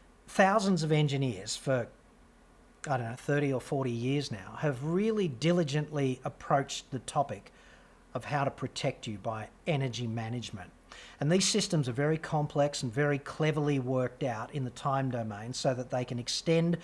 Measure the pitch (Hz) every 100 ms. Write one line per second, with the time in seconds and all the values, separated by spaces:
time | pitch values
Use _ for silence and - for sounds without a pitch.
0 | - - - - 190 214 196 180 156 156
1 | 151 139 135 92 104 - - 131 113 -
2 | - - - - - - - - 156 131
3 | 113 117 - 147 143 131 - 147 131 117
4 | 123 143 131 107 95 110 156 123 147 180
5 | 220 214 185 113 160 175 156 147 147 147
6 | 135 127 143 - - 143 135 - - 131
7 | - 147 139 101 - - - - - -
8 | - 127 - 147 139 - 127 - 143 -
9 | - 104 113 110 107 - - 147 135 113
10 | 120 113 113 120 113 98 87 - - -
11 | - - 139 185 185 214 190 160 127 120
12 | 147 160 - 156 147 147 143 - 127 110
13 | 147 143 - - 156 151 147 143 127 131
14 | 127 - 135 110 113 151 123 - 147 135
15 | 135 120 110 104 117 127 143 127 123 127
16 | 123 120 120 - - 165 170 170